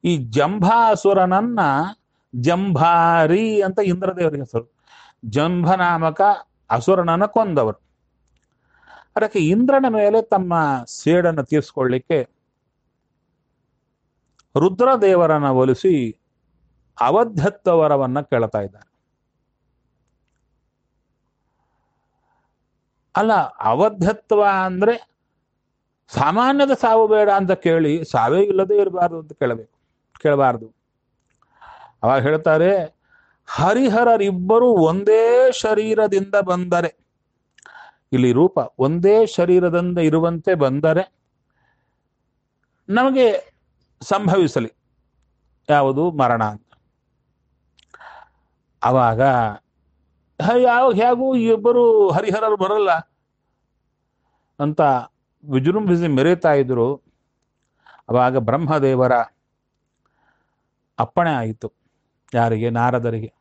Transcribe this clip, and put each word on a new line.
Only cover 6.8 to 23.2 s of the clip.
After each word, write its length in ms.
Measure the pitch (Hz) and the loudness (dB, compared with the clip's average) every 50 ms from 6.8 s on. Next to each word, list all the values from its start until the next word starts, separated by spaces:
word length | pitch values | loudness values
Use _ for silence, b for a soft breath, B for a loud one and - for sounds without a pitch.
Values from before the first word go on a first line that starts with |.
| 117 - 190 185 175 170 165 170 202 | 0 0 0 2 2 0 0 0 -2
ಕೊಂದವರು. 680 | 208 - 226 220 202 170 143 117 110 104 _ _ _ _ _ _ _ _ _ _ _ _ _ _ _ b b b b b b b b b b b b _ | 0 0 -2 -2 0 0 0 0 -2 -4 _ _ _ _ _ _ _ _ _ _ _ _ _ _ _ b b b b b b b b b b b b _
ಅದಕ್ಕೆ 240 | - 214 214 - 208 | -4 -4 -2 -2 -2
ಇಂದ್ರನ 460 | 160 151 180 220 247 254 277 269 262 254 | 0 2 2 2 2 2 2 2 2 0
ಮೇಲೆ 320 | 220 214 208 202 214 226 | 0 2 0 2 2 0
ತಮ್ಮ 320 | 226 _ 214 196 185 175 175 165 160 147 139 127 120 | 0 _ -2 -2 -2 -2 -2 -2 0 -2 -2 -4 -8
ಸೇಡನ್ನು 560 | - - - - 156 165 180 170 170 160 151 131 | -12 -18 -6 -2 0 2 2 2 0 -2 -2 -4
ತೀರಿಸ್ಕೊಳ್ಳಿಕ್ಕೆ 840 | - 151 151 143 - _ - 131 127 123 127 123 _ 165 147 123 _ _ _ _ _ _ _ _ _ _ _ _ _ _ _ _ _ _ _ _ _ _ _ _ _ _ _ _ _ _ _ _ _ _ _ _ _ _ _ _ _ _ _ _ _ _ 139 | -2 -2 -2 -2 -4 _ -4 -2 -2 -2 -2 -2 _ -2 -2 -2 _ _ _ _ _ _ _ _ _ _ _ _ _ _ _ _ _ _ _ _ _ _ _ _ _ _ _ _ _ _ _ _ _ _ _ _ _ _ _ _ _ _ _ _ _ _ 0
ರುದ್ರದೇವರನ್ನ 840 | 151 190 185 180 247 262 269 240 208 196 190 175 175 160 156 151 143 | 0 0 0 0 0 0 2 2 2 2 2 2 2 2 0 0 0
ಒಲಿಸಿ 760 | 139 131 127 127 131 127 - - 190 175 147 123 113 - _ _ _ _ _ _ _ _ _ _ _ _ _ _ _ _ - | 0 0 0 2 0 0 0 0 0 0 0 -2 -6 -10 _ _ _ _ _ _ _ _ _ _ _ _ _ _ _ _ -2
ಅವಧ್ಯತ್ವ 800 | 120 123 151 208 240 233 214 170 139 202 202 - _ 185 170 165 | 0 2 2 2 0 0 -2 -4 -4 -4 -4 -4 _ 0 2 2
ವರವನ್ನ 420 | 156 151 147 139 135 127 127 143 | 2 2 2 0 -2 -2 -4 -6
ಕೇಳ್ತಾ 400 | 143 _ - 120 113 107 - 107 | -6 _ -2 -2 -2 -2 -4 -8
ಇದ್ದಾರೆ. 300 | 101 98 _ 104 _ _ _ _ _ _ _ _ _ _ _ _ _ _ _ _ _ _ _ _ _ _ _ _ _ _ _ _ _ _ _ _ _ _ _ _ _ _ _ _ _ _ _ _ _ _ _ _ _ _ _ _ _ _ _ _ _ _ _ _ _ _ _ _ _ _ _ _ _ _ _ _ _ _ _ _ _ _ _ _ _ _ _ _ _ _ _ | -8 -8 _ -20 _ _ _ _ _ _ _ _ _ _ _ _ _ _ _ _ _ _ _ _ _ _ _ _ _ _ _ _ _ _ _ _ _ _ _ _ _ _ _ _ _ _ _ _ _ _ _ _ _ _ _ _ _ _ _ _ _ _ _ _ _ _ _ _ _ _ _ _ _ _ _ _ _ _ _ _ _ _ _ _ _ _ _ _ _ _ _
ಅಲ್ಲ, 180 | 185 | -2